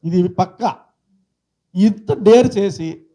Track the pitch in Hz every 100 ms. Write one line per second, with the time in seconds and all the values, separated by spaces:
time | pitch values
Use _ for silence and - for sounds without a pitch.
0 | 165 180 180 - 185 - 220 - _ _
1 | _ _ _ _ _ _ _ 180 214 202
2 | - 214 202 233 247 202 202 131 160 165
3 | _